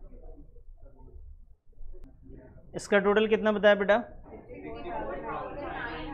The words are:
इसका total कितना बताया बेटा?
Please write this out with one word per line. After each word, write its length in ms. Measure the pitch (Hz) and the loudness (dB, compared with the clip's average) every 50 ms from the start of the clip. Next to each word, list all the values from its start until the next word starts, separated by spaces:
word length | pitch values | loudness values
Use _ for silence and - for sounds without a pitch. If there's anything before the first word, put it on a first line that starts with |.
| - - - - - - - - - - - - - - - - - - - - 127 127 - - - - - - - - - _ _ - - - - - - - - - - - - - - - - - - - - - - | -14 -14 -16 -14 -14 -14 -14 -14 -16 -16 -16 -16 -16 -16 -16 -16 -16 -18 -18 -18 -18 -16 -16 -16 -14 -14 -16 -16 -18 -20 -20 _ _ -20 -12 -10 -10 -8 -8 -10 -12 -14 -16 -18 -18 -16 -16 -16 -16 -18 -20 -20 -16 -12 -10
इसका 220 | 262 - - 214 202 | -8 0 4 4 6
total 260 | 190 208 208 214 220 214 | 6 6 6 6 6 6
कितना 240 | 220 196 196 214 | 4 4 4 4
बताया 220 | 214 202 190 208 208 | 4 8 8 8 8
बेटा? 240 | 196 202 190 202 233 240 - - - - - - - - - - - 381 - 453 453 - - - - - - - 554 - 453 370 - - - - 571 - - - - - - - - - 302 | 8 6 6 4 4 4 -2 -10 -16 -16 -14 -16 -16 -14 -14 -14 -12 -10 -10 -10 -8 -8 -6 -4 -4 -4 -4 -6 -6 -6 -6 -6 -4 -6 -6 -8 -8 -8 -6 -6 -6 -6 -6 -6 -6 -6 -6